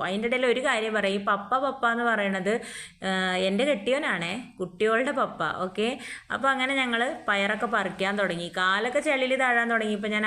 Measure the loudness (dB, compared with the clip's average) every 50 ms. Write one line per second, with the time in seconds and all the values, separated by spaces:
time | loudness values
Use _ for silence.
0 | -2 -2 -2 -2 0 0 0 2 2 2 2 2 2 2 0 0 0 0 0 0
1 | 2 2 0 0 0 0 0 0 0 0 0 0 0 0 -2 0 0 0 2 2
2 | 2 2 2 2 2 0 0 0 0 0 0 0 -2 -6 -12 -14 -16 -16 -12 -6
3 | -4 -2 0 0 2 2 2 2 2 2 2 2 2 2 2 2 0 0 0 0
4 | 0 0 -2 -2 -2 -4 -4 -6 -8 -10 -10 -8 -8 -8 -2 0 2 4 4 4
5 | 2 0 0 0 -2 -2 -2 -2 -2 -2 -2 -2 -4 -4 -2 -2 -2 -2 -2 -4
6 | -8 -12 -14 -14 -8 -6 -4 0 2 2 2 2 0 0 0 0 0 0 0 0
7 | 0 0 -2 -4 -2 0 0 2 2 0 0 0 -2 0 0 0 0 -2 -2 -2
8 | -2 0 0 0 0 0 0 -2 -6 -6 -2 0 2 2 2 2 0 0 0 0
9 | 0 0 0 0 0 0 2 2 2 4 4 2 2 2 2 0 0 0 -2 -2
10 | -2 -2 0 0 0